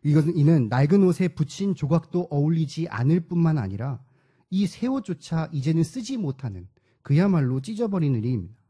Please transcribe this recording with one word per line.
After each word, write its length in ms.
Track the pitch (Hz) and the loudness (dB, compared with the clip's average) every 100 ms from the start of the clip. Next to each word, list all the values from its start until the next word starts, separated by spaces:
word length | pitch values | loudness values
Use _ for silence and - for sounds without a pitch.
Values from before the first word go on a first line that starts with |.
이것은, 340 | 147 151 151 160 | 4 2 2 2
이는 320 | 147 165 110 | 4 4 2
낡은 340 | 120 143 202 | 2 4 6
옷에 240 | 185 170 180 | 4 2 -2
붙인 480 | - 143 - 196 | -2 -6 -2 -4
조각도 520 | 160 139 165 165 175 180 | -2 0 0 0 -4 -2
어울리지 580 | 143 147 165 151 - 165 | 0 0 0 -2 -6 -8
않을 320 | - 127 175 165 | -2 2 2 0
뿐만 300 | 175 165 156 | 0 2 2
아니라 420 | 98 98 131 120 - _ _ _ _ | -4 -6 -8 -8 -14 _ _ _ _
이 180 | 185 190 | -2 -2
새 200 | - 247 | -2 -4
옷조차 640 | 269 202 170 - 165 160 | -4 -6 -10 -4 -4 -4
이제는 320 | 151 135 160 | -4 0 0
쓰지 320 | 160 262 220 | 0 -4 -8
못하는, 540 | 262 156 135 113 95 90 _ _ _ | -6 -6 -6 -10 -10 -16 _ _ _
그야말로 580 | - 143 202 175 131 131 | 0 2 4 2 0 -2
찢어버리는 580 | 131 214 233 190 147 120 | -6 -6 -2 0 0 0
일입니다. 380 | 117 120 87 110 | -2 -4 -6 -16